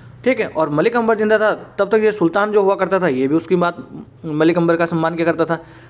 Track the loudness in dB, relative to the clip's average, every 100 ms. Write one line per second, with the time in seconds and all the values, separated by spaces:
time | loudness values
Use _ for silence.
0 | -20 -6 -2 -2 -2 -2 -2 0 0 0
1 | 0 0 2 2 2 -2 -6 -4 0 2
2 | 2 2 0 0 0 2 2 0 0 0
3 | 0 0 0 0 0 0 0 -4 -14 -18
4 | -20 -14 -6 0 2 2 2 0 0 0
5 | -2 -2 -2 0 -2 -4 -8 -20